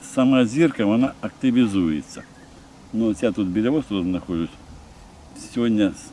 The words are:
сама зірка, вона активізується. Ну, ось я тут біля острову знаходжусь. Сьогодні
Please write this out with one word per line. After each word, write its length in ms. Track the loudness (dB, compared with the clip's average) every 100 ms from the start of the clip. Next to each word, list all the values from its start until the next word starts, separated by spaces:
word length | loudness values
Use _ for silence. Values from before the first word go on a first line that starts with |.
| -8
сама 320 | 0 2 4 2
зірка, 380 | 4 2 2
вона 280 | 2 2 2 -2
активізується. 1000 | -12 -2 0 4 4 2 0 -2 -6 -16 -20 -20 -20 -20 -20 -20 -8
Ну, 140 | -2 -2
ось 160 | 0
я 100 | -2
тут 160 | 0 -2
біля 220 | 0 0
острову 320 | 0 -2 -4
знаходжусь. 460 | -2 -4 -4 -4 -4 -8 -20 -20 -20 -20 -20 -20 -20 -20 -12
Сьогодні 360 | -2 0 2 0 -2 -16